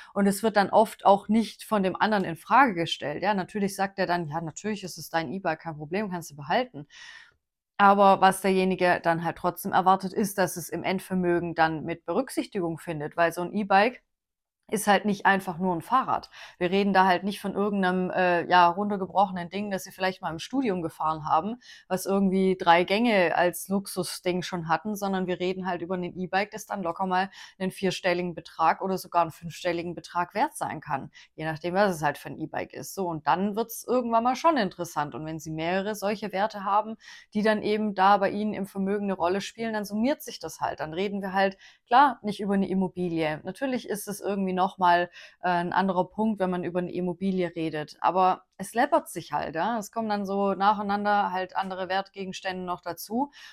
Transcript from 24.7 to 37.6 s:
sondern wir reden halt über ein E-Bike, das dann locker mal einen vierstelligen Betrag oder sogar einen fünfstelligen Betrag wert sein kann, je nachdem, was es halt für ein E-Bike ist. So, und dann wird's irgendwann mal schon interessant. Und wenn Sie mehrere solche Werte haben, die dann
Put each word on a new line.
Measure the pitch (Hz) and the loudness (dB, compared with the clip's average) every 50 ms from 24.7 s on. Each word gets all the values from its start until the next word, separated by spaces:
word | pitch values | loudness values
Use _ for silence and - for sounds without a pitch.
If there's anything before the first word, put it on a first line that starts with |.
| 160 - - 214 214 | -2 -2 -2 -4 -6
sondern | 196 202 196 196 185 190 | -4 -4 -2 -2 -2 -2
wir | 175 180 170 | -2 -2 -2
reden | 180 185 190 190 180 | -2 -4 -4 -4 -4
halt | 185 180 175 175 | -4 -4 -4 -4
über | 170 190 | -6 -6
ein | 180 180 | -4 -6
E-Bike, | 175 - 175 185 160 - 190 208 214 - | -6 -6 -8 -6 -4 -2 -2 -2 -4 -6
das | 220 - | -12 -12
dann | - 208 202 185 | -10 -8 -6 -6
locker | 165 170 - 196 | -6 -4 -4 -4
mal | 185 185 180 190 196 - - - - - - | -2 0 0 -2 -2 -6 -14 -20 -18 -10 -6
einen | 190 190 | -6 -6
vierstelligen | 180 - 196 185 170 - - 185 175 180 180 180 165 | -4 -2 -2 -2 -2 0 0 0 0 0 -2 -4 -6
Betrag | - - - - - 160 160 175 - | -10 -14 -10 -4 0 2 2 2 2
oder | 175 190 190 | 0 -4 -4
sogar | 180 180 180 - 175 170 | -4 -4 -2 0 2 2
einen | 160 | 0
fünfstelligen | - - 170 170 156 - - 180 170 170 170 175 165 | -2 -10 -14 -14 -10 -6 -4 -2 -2 -2 -4 -6 -8
Betrag | 165 - - - 175 175 - - | -10 -12 -8 -4 -4 -4 -2 -2
wert | 208 262 311 - | -2 -2 -2 -2
sein | - 170 135 98 156 | -6 -8 -6 -6 -8
kann, | - 151 147 135 147 147 - - - - _ | -8 -6 -6 -6 -6 -8 -16 -20 -20 -20 _
je | - 156 | -8 -6
nachdem, | 160 156 151 - 175 175 | -6 -6 -4 -4 -2 0
was | 190 208 196 180 | 2 2 2 2
es | 156 156 | 0 0
halt | 147 147 | -2 -2
für | - - 151 | -2 -6 -12
ein | 139 - | -10 -10
E-Bike | 156 151 - - - - - | -8 -8 -6 -6 -8 -8 -10
ist. | 127 - - - | -12 -12 -10 -8
So, | - 190 | -6 -6
und | 170 165 151 - | -4 -6 -4 0
dann | 143 156 175 196 208 196 | 0 0 2 0 0 -2
wird's | 214 226 226 - - - | -2 -4 -6 -6 -10 -4
irgendwann | - 233 254 233 233 233 226 233 | -2 0 0 0 2 0 2 2
mal | 247 254 | 2 0
schon | 247 - 330 330 | 2 2 2 4
interessant. | 262 208 185 - - 175 165 - 160 147 147 - | 2 2 -2 -2 -6 -8 -6 -4 -4 -4 -4 -4
Und | 120 156 | -8 -8
wenn | 156 160 160 | -8 -8 -8
Sie | - 160 | -8 -8
mehrere | 160 156 160 170 185 196 190 208 214 | -6 -4 -2 -2 0 -2 -2 -4 -4
solche | 208 196 202 220 202 - 196 170 | -4 -2 -4 -4 -4 -6 -6 -4
Werte | 185 202 220 - 208 190 | -2 -2 -2 -4 -4 -2
haben, | 202 196 208 214 220 226 - - - - - - _ - | 0 2 2 0 0 -6 -14 -14 -20 -20 -20 -14 _ -4
die | 208 202 | 0 2
dann | 220 214 214 | 2 2 2